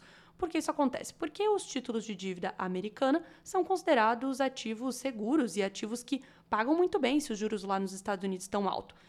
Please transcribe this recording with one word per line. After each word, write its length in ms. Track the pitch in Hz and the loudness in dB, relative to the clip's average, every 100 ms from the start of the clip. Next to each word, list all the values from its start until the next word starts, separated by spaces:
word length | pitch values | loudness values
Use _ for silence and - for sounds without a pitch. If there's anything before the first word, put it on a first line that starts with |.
| - - - - | -18 -20 -18 -6
Por 120 | 339 | -2
que 80 | 320 | 0
isso 140 | - | 0
acontece? 420 | - 269 254 - | 2 2 0 -8
Porque 340 | - 320 - 415 | -8 -6 0 2
os 180 | 403 - | 2 0
títulos 380 | 262 247 226 | -6 -4 -4
de 100 | 220 | -4
dívida 400 | 185 190 180 185 - | -6 -6 -4 -6 -4
americana 680 | 185 185 208 - 269 320 - - | -4 -2 -4 2 4 4 0 -18
são 220 | - 381 | -4 0
considerados 760 | 339 370 - 262 220 233 269 262 | 2 2 4 6 6 2 0 0
ativos 540 | 269 262 220 220 262 240 | -2 -2 -6 -4 -4 -2
seguros 580 | 269 220 214 311 233 202 | -4 -4 0 2 2 0
e 80 | |
ativos 400 | 196 196 208 233 | -2 -2 -6 -6
que 180 | - 269 - - - | -4 -6 -6 -16 -2
pagam 260 | 214 233 330 | 0 4 4
muito 240 | 359 381 | 4 4
bem 200 | 247 294 | 2 2
se 120 | 285 | 0
os 80 | 208 | -2
juros 240 | 214 208 | -2 -2
lá 160 | 190 190 | 0 0
nos 140 | 196 | -2
Estados 320 | 190 202 196 196 | -4 -4 -2 -2
Unidos 180 | 185 | -4
estão 240 | - 208 190 | -4 -2 0
altos. 300 | - 196 - | -2 -6 -16